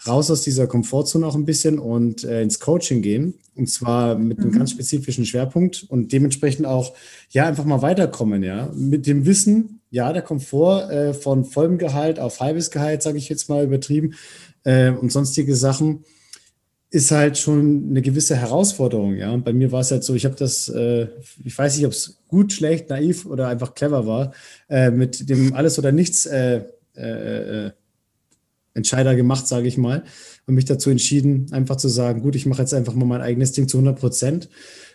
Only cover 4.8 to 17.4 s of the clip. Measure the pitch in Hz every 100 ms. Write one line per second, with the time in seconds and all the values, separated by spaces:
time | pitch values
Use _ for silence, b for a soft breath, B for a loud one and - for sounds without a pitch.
4.8 | 127 143 135 127 110 123 131 170 180 -
5.8 | - 127 113 135 139 131 147 131 143 131
6.8 | 127 B B B B 135 160 147 147 135
7.8 | 143 185 165 - 110 101 92 98 143 143
8.8 | 135 143 139 143 139 196 214 220 220 -
9.8 | _ 123 123 170 170 147 135 139 170 196
10.8 | - 147 143 139 139 135 131 143 165 180
11.8 | 170 139 156 160 120 - 135 160 165 147
12.8 | 147 151 156 147 135 151 - 143 139 135
13.8 | 135 147 151 B B B B B 131 131
14.8 | 127 127 123 139 135 - 139 131 135 131
15.8 | 156 151 B B B B B _ _ _
16.8 | _ 165 131 151 147 143